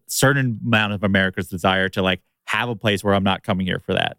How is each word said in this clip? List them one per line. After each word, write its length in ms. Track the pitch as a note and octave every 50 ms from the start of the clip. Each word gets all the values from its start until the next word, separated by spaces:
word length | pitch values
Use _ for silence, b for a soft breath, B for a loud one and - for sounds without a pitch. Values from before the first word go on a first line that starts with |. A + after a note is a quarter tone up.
| _
certain 520 | - - - - C3+ C#3 C#3 C3 B2 A2 G2 F#2
amount 280 | A#2+ A2 G#2+ G#2+ G#2 G#2
of 100 | F2+ G#2
America's 460 | G2 G2+ G2 F#2+ F#2+ - G2+ F2+ -
desire 400 | G2 E2+ - F#2+ F#2+ F#2+ F#2+ F#2+
to, 120 | - G#2
like, 200 | F#2 F#2 F#2 - _ _ _ _ _
have 220 | - - G#2+ A#2 A#2+
a 60 | A#2
place 280 | G2 - A2 G2+ F#2 -
where 120 | G2+ G2
I'm 80 | G2 G2
not 180 | G2 F#2+ - -
coming 220 | - F#2+ F#2 F#2+
here 140 | F2+ F2+ -
for 140 | - - F#2+
that, 240 | - G1+ G1+ -